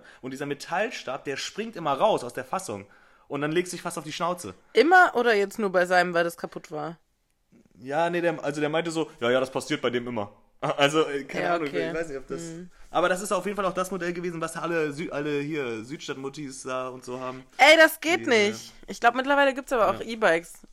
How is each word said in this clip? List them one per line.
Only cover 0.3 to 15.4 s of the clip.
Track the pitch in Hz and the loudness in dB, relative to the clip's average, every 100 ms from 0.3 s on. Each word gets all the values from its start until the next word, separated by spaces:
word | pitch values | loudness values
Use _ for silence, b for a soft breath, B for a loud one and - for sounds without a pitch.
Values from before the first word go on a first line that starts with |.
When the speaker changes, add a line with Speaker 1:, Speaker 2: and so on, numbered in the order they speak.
Speaker 1:
dieser | 135 143 | -8 -6
Metallstab, | 139 - 175 220 - - 135 - | -6 -4 -4 -2 -6 -8 -8 -6
der | 135 | -6
springt | - - 226 196 | -8 -8 -8 -4
immer | 156 | -2
raus | 135 208 165 | 2 2 2
aus | 123 | -2
der | 135 123 | -8 -6
Fassung, | 185 - 101 101 b b b b | -6 -6 -10 -12 b b b b
und | 139 | -4
dann | 147 | 0
legst | 160 180 | 0 -2
du | 175 | -6
dich | |
fast | 175 170 | -8 -8
auf | |
die | 156 | -10
Schnauze. | - 170 175 101 - _ | -4 -4 -4 -8 -14 _
Speaker 2:
Immer | 220 285 370 359 240 | 4 8 8 8 4
oder | 240 214 | 2 4
jetzt | 202 - | 2 -2
nur | 202 | 0
bei | 180 180 | 2 4
seinem, | 180 180 | 4 4
weil | 170 | 2
das | 170 - | 0 -4
kaputt | 175 170 - | -12 -12 -12
war? | 151 151 170 _ _ _ _ _ _ _ _ | -10 -8 -12 _ _ _ _ _ _ _ _
Speaker 1:
Ja, | 131 143 170 | -4 0 0
nee, | 175 | 2
der, | 170 160 | 0 0
also | 143 147 | -4 -2
der | 147 | 0
meinte | 160 170 | 0 -2
so, | 160 147 - | -2 -4 -2
„Ja, | 117 | 2
ja, | 127 | 2
das | 131 | 2
passiert | 131 - 151 | -4 -4 -2
bei | 123 | 0
dem | 120 120 | -2 -4
immer.“ | 117 101 - _ | -6 -6 -10 _
<laughs> | _ | _
Also, | 139 147 143 156 151 | -4 4 4 4 2
äh, | - - | 0 -4
keine | 180 175 | -4 0
Speaker 2:
Ja, | 170 | 0
Speaker 1:
Ahnung, | 147 | -2
Speaker 2:
okay. | 170 160 | -4 -4
Speaker 1:
ich | |
weiß | 165 165 | -4 -6
nicht, | 135 | -8
ob | - | -10
das | 139 | -10
Speaker 2:
Hm. | 165 165 180 b b | -10 -14 -16 b b
Speaker 1:
aber | 156 175 | 0 0
das | 185 | 0
ist | 202 | -2
auf | 196 185 | -2 -2
jeden | 202 | -2
Fall | 190 | -2
auch | |
das | 180 185 | -2 -4
Modell | 190 170 | -4 -4
gewesen, | 175 180 165 | -4 -6 -6
was | 160 165 | -6 -6
alle | 160 165 151 | -2 0 0
Sü-, | 139 156 | -4 -6
alle | 139 147 143 | -4 -2 -2